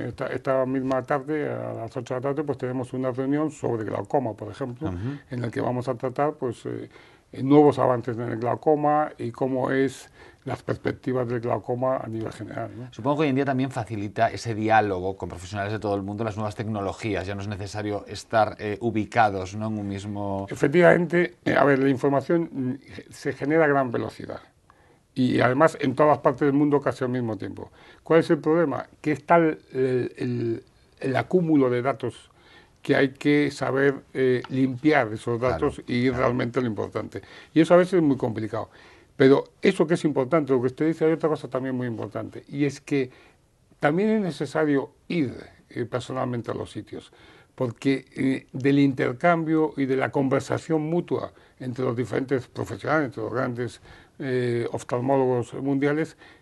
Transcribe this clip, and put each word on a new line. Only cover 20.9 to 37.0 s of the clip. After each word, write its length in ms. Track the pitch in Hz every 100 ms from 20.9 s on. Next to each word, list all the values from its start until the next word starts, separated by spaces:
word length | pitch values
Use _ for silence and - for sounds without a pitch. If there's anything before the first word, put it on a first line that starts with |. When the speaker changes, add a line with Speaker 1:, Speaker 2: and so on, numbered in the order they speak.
| 170 170 170 175 -
Speaker 1:
eh, 100 | -
a 100 | -
ver, 160 | 139 135
la 100 | 135
información, 580 | 127 143 139 135 170 165
mm, 240 | 139 127 139 - - -
se 220 | - 147
genera 320 | 131 139 160 151
a 20 |
gran 220 | 139 123
velocidad 500 | 113 110 - - - - _ _ _ _ _ _
y 260 | - 127 120
además 360 | 120 127 160 -
en 120 | 139
todas 180 | 127 151
las 60 | 139
partes 200 | 156 127 147
del 80 |
mundo 260 | 139 151 143
casi 240 | 131 123
al 60 | 127
mismo 260 | 127 117 104
tiempo. 340 | 104 98 - - - -
¿Cuál 180 | - 160
es 100 | 156
el 80 | 156
problema? 480 | 156 170 151 123 - _
Que 100 | 151
está 240 | 147 - 170
el, 220 | 160 - -
el, 400 | 131 131 127 120 -
el, 480 | 127 120 117 113 - _ _ -
el 160 | 135 123
acúmulo 520 | - 185 160 147 127
de 140 | 123
datos 480 | 131 117 120 - - _ - - _ _
que 140 | - 135
hay 140 | 135
que 400 | 135 147 147 143
saber, 460 | - 127 135 139 135 -
eh, 260 | 135 131 123 -
limpiar 640 | 131 131 123 151 147 110
esos 260 | 110 120 117
Speaker 2:
Claro, 140 | 127
Speaker 1:
datos 300 | - 147 - -
y 220 | 123 127
Speaker 2:
claro. 140 | 123
Speaker 1:
realmente 380 | 127 123 123 131
lo 80 | 123
importante. 520 | 104 98 110